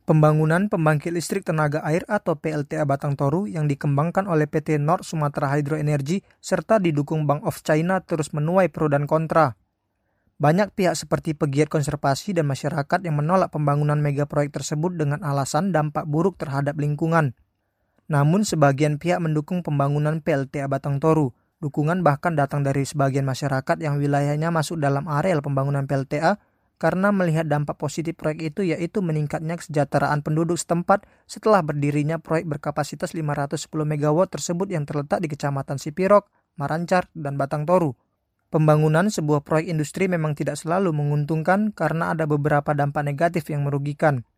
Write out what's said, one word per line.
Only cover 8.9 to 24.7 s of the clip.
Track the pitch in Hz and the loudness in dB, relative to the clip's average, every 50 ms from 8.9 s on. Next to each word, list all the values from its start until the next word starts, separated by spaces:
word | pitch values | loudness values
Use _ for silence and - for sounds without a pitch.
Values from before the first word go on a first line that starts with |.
| 143 143 147 | 2 0 2
kontra. | 143 156 156 160 151 165 165 156 131 110 _ _ _ _ _ _ _ _ _ _ _ _ _ _ _ _ _ | 2 0 0 0 2 4 4 4 4 0 _ _ _ _ _ _ _ _ _ _ _ _ _ _ _ _ _
Banyak | 147 147 160 185 214 190 _ | 2 4 4 4 2 0 _
pihak | - 190 170 160 | 0 0 0 0
seperti | - - - 170 143 - 165 151 | -2 -2 -2 -2 -2 0 -4 -2
pegiat | - 165 147 135 143 151 - | -2 -2 0 2 2 0 2
konservasi | - 160 139 156 147 143 - 139 135 - - - 190 | 2 -2 0 0 -4 -2 0 0 0 0 -2 -2 -2
dan | 170 151 143 | 0 0 0
masyarakat | 135 - - 147 165 156 143 _ 180 185 190 | -2 -2 -4 -4 -2 -2 -2 _ -2 -2 0
yang | 175 151 | -2 -2
menolak | 147 147 156 185 190 175 - - | 0 2 2 2 2 2 0 -2
pembangunan | 156 151 143 143 147 147 147 147 151 | -2 0 2 2 2 2 2 2 2
mega | 147 147 143 139 147 | 2 0 0 0 -2
proyek | 143 - 147 147 143 - | 0 0 -2 -2 -2 -4
tersebut | 151 135 - 156 151 156 180 180 | -8 -6 -4 -4 -2 -2 -2 -2
dengan | 165 156 143 143 - | -2 -2 -2 -2 -4
alasan | - 147 139 139 135 - - 151 185 202 | -4 -4 -2 -2 -2 0 -2 -2 0 2
dampak | 170 156 151 151 147 151 147 156 | 0 0 0 0 -4 -6 -4 -2
buruk | 143 156 170 196 175 - | 0 2 2 0 -2 -4
terhadap | 160 151 135 139 143 143 143 156 | -8 -4 -2 -2 -2 -2 -2 -2
lingkungan. | 147 147 147 147 165 160 165 165 151 131 - _ _ _ _ _ _ _ _ _ _ _ _ _ _ - | -2 -2 -2 -2 0 2 4 2 2 2 -2 _ _ _ _ _ _ _ _ _ _ _ _ _ _ 0
Namun, | 160 143 143 151 170 208 | 2 2 4 4 4 2
sebagian | 214 - 185 160 151 139 135 131 151 151 151 | 2 0 4 4 4 4 4 4 2 0 0
pihak | 143 - 170 180 180 | 0 0 -2 0 0
mendukung | 170 156 151 151 147 - 185 180 | 0 0 0 0 -2 -2 -6 -4
pembangunan | 170 160 151 139 139 143 143 147 151 151 160 160 - | -2 -2 0 0 2 2 2 0 0 0 -2 -2 0
P | - 156 | 0 0
L | 139 135 127 | 0 0 -4
T | - 151 | -6 -6
A | 139 | -4
Batang | 139 135 139 - 147 139 | -2 -2 -2 -2 -2 -4
Toru. | 135 147 160 160 156 147 123 - _ _ _ _ _ | 0 2 4 4 4 2 0 -2 _ _ _ _ _
Dukungan | - 143 - 156 147 156 175 185 | -8 -4 -2 0 0 0 0 2
bahkan | 175 156 143 139 - 180 165 | 2 2 2 2 -2 -2 0
datang | 147 139 139 - 143 143 | 0 0 0 0 -2 0
dari | 139 135 135 139 - | 0 0 0 -2 -2
sebagian | - 147 139 139 127 139 | 0 0 0 2 2 0
masyarakat | 139 135 127 - 151 135 135 131 135 - 170 | -2 -2 -4 -4 -4 -2 -2 -2 -2 -2 -4
yang | 165 165 147 143 143 | -2 -2 -4 -2 0
wilayahnya | 143 143 143 143 143 143 147 147 156 170 | 0 0 2 2 0 0 0 -2 -2 0
masuk | 170 160 147 - | 0 0 -2 -2